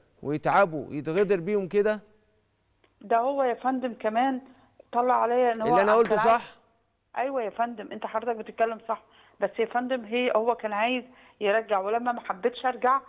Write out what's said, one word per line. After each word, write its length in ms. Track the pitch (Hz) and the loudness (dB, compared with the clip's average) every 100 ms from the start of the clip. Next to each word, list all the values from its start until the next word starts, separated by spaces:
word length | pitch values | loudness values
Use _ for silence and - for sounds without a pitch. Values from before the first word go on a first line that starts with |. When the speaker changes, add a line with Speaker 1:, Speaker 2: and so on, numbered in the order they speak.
| _ _ | _ _
Speaker 1:
ويتعبوا 720 | 139 151 147 175 196 156 113 | -6 -2 2 4 4 0 -8
يتغدر 460 | 143 139 170 202 190 | -8 -4 0 2 0
بيهم 280 | 165 208 185 | 0 -2 0
كده؟ 340 | 208 208 214 - _ _ _ _ _ _ _ _ _ | 0 2 -2 -8 _ _ _ _ _ _ _ _ _
Speaker 2:
ده 160 | 196 233 | 0 2
هو 260 | 254 277 | 2 0
يا 100 | 254 | 0
فندم 400 | 226 247 262 247 | 0 -2 -2 -4
كمان 480 | 220 220 220 269 254 - - _ _ - | -4 -2 0 0 -2 -10 -20 _ _ -6
طلع 220 | 240 247 | -2 2
عليا 400 | 233 226 247 247 | 2 2 2 2
ان 80 | 226 | 2
هو 60 | 226 | 2
Speaker 1:
اللي 140 | 240 | 4
انا 140 | 202 226 | 4 4
قلته 140 | 233 | 4
Speaker 2:
كان 100 | 214 | 4
عايز 220 | 226 233 | 4 4
Speaker 1:
صح؟ 140 | - - _ _ _ _ _ - | 0 -20 _ _ _ _ _ -4
Speaker 2:
ايوه 260 | 262 269 | -2 -2
يا 60 | 208 | -4
فندم، 420 | - 240 220 196 | -2 -4 -4 -12
انت 140 | 214 208 | -10 -6
حضرتك 300 | 220 226 220 | -4 -4 -6
بتتكلم 440 | 214 202 226 220 - | -6 -2 -2 -2 -8
صح، 160 | 214 _ _ _ - | -8 _ _ _ -6
بس 80 | 196 - | -4 -2
يا 60 | 220 | -2
فندم 400 | 240 247 254 208 | -2 -2 -6 -2
هي، 260 | 240 247 214 | -2 0 2
هو 200 | 233 226 | 0 -2
كان 180 | 214 | -2
عايز 300 | 208 233 254 - - - - | -2 0 -2 -6 -20 -20 -4
يرجع، 380 | 208 220 214 196 | 0 2 2 -2
ولما 320 | 196 233 247 | 0 -2 -2
ما 100 | 240 | -4
حبيتش 440 | - 185 233 247 254 | -6 -4 -4 -2 -4
ارجع 360 | 247 247 269 | 0 2 2